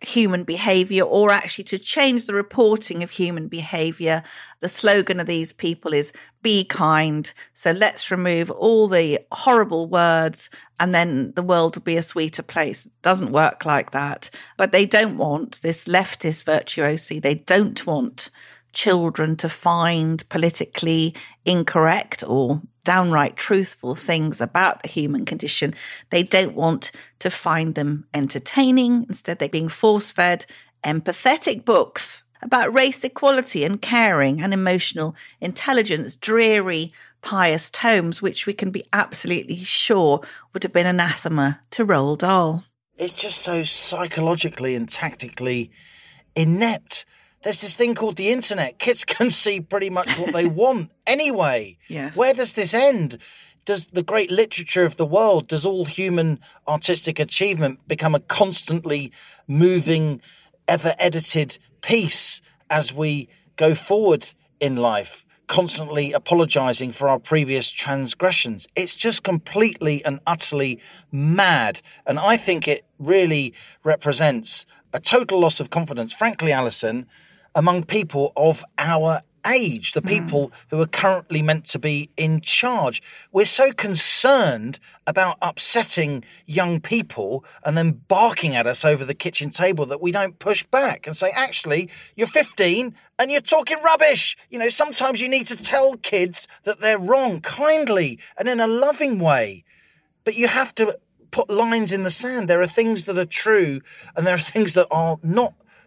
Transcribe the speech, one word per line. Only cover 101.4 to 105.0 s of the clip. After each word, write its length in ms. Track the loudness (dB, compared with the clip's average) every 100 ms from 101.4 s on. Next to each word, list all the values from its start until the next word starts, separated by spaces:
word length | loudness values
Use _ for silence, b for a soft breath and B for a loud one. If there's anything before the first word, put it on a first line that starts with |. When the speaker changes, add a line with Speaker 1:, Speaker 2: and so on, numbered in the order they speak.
| -2
Speaker 2:
lines 440 | 0 0 0 -2
in 100 | -2
the 80 | 0
sand. 380 | -2 -2 -4 0
There 100 | 2
are 60 | 2
things 380 | 0 0 0
that 120 | -2 -4
are 80 |
true 560 | -4 -4 2 4 2 -2 -10 B B -2
and 100 | 0
there 80 |
are 40 | 0
things 360 | -2 -2 0
that 140 | 2 2
are 280 | 2